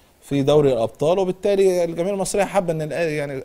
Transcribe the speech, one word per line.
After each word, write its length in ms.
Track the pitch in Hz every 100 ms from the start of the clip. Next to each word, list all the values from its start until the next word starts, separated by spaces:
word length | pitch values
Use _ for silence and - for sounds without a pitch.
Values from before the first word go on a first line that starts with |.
| _ _
في 220 | - 143
دوري 300 | 135 151 143
الأبطال، 460 | 117 113 - 151 190
وبالتالي 640 | 185 180 202 202 190 180
الجماهير 300 | 170 165 180
المصرية 300 | 196 180 202
حابة 280 | 185 190 170
إن 100 | 160
الأهلي، 340 | 151 139 170 151
يعني 260 | 143 131